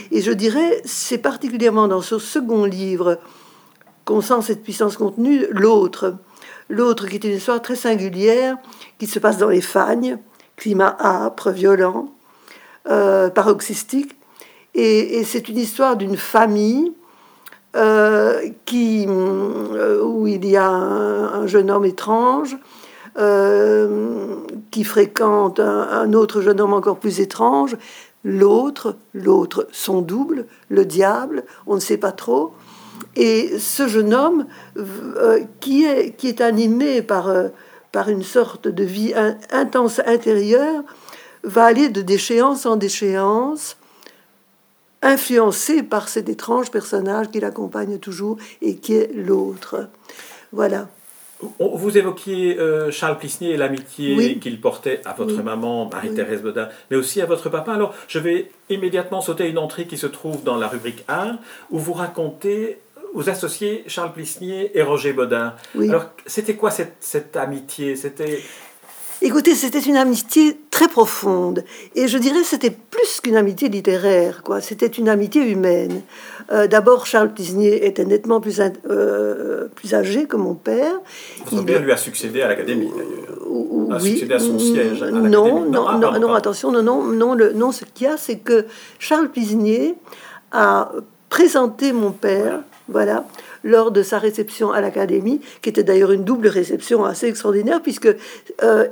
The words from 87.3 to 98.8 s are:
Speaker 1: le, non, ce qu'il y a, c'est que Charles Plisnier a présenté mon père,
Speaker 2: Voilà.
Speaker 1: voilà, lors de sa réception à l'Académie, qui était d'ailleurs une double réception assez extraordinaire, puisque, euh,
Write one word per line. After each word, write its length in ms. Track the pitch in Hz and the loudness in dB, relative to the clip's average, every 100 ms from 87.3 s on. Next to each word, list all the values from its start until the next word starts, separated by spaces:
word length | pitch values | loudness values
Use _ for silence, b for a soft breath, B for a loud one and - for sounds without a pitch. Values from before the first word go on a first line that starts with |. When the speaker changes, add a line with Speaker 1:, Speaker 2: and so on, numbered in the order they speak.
Speaker 1:
le, 220 | 247 214 | 4 2
non, 180 | 214 247 | 2 -2
ce 140 | - - | -2 -10
qu'il 200 | - 262 | -4 -2
y 40 | |
a, 80 | 302 | -2
c'est 180 | - 214 | -6 -6
que 300 | 240 233 226 B B B | 2 2 0 B B B
Charles 320 | - 311 285 | -2 0 0
Plisnier 640 | 247 214 220 208 233 302 339 B B B B - | -2 -2 0 2 2 0 -4 B B B B -4
a 400 | 226 202 196 214 - - _ - | 2 4 4 -2 -8 -12 _ -4
présenté 640 | - 349 269 240 220 277 | 4 6 6 0 0 -2
mon 180 | 240 202 | 0 -2
père, 480 | 196 208 196 214 302 - - - | -2 -2 0 -2 -4 -12 -20 -4
Speaker 2:
Voilà. 260 | 214 208 | 0 0
Speaker 1:
voilà, 100 | 220 - B B B | 0 -4 B B B
lors 260 | 214 226 226 | 4 6 6
de 140 | 202 | 2
sa 160 | 196 208 | 0 0
réception 500 | 214 214 214 - 208 | -2 -2 -6 -2 -2
à 100 | 208 | 0
l'Académie, 600 | 202 - 190 185 208 294 B B | -2 -2 0 0 0 -2 B B
qui 80 | 226 | -4
était 140 | 214 | 0
d'ailleurs 300 | 196 190 196 | 4 4 4
une 100 | 196 | 2
double 240 | 190 247 214 | 2 -2 -2
réception 580 | 185 175 165 - 233 | -4 -4 -6 -2 -2
assez 220 | 196 165 240 | -2 -4 -6
extraordinaire, 560 | 220 208 202 226 330 | -4 -2 -2 -2 -2
puisque, 260 | 294 - 220 - B B B - | -4 0 0 0 B B B 0
euh, 240 | 226 214 | 2 4